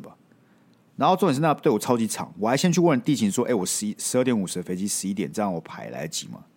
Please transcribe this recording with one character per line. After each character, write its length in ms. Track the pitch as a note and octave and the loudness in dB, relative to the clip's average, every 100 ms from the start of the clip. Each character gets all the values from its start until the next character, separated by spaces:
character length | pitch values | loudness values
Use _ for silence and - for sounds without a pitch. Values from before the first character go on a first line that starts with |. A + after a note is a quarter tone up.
吧？ 140 | C#2+ - _ _ _ _ _ _ _ - | -12 -20 _ _ _ _ _ _ _ 0
然 120 | C#3+ | 2
后 80 | F#3 | 4
重 120 | G3 | 2
点 60 | |
是 60 | C3 | 2
那 140 | D#3+ | 2
队 160 | C#3+ D#3+ | 2 2
伍 80 | G#2+ | 2
超 180 | - A#2+ | 2 2
级 80 | |
长， 300 | A2 - F#2+ - | 2 -4 -8 -4
我 120 | G#2+ | 0
还 80 | C3+ | 2
先 160 | F#3 | 2
去 80 | F3 | 4
问 200 | E3+ C3 | 4 4
地 140 | A#2 | 2
勤 160 | C3 G#2+ | 2 2
说 140 | G2 A#2+ | 2 0
：“哎， 80 | |
我 100 | A#2+ | 0
十 220 | F2+ - G#2+ | 0 -4 -4
一， 80 | G2+ | -6
十 220 | - B2+ | -2 0
二 60 | |
点 140 | B2+ A#2 | 2 0
五 60 | |
十 120 | F2 F2+ | -2 -6
的 60 | |
飞 100 | F2 | -6
机 140 | F2+ G2+ | -4 -4
十 200 | - F#2+ | -4 -4
一 60 | |
点， 160 | G2+ E2 | -4 -4
这 80 | E2 | -2
样 120 | G#2 | -2
我 80 | E2+ | -4
排 280 | E2 - - | -8 -14 -12
来 120 | B1+ | -10
得 60 | D#2+ | -8
及 180 | - - | -8 -10
吗？” 160 | - - | -16 -20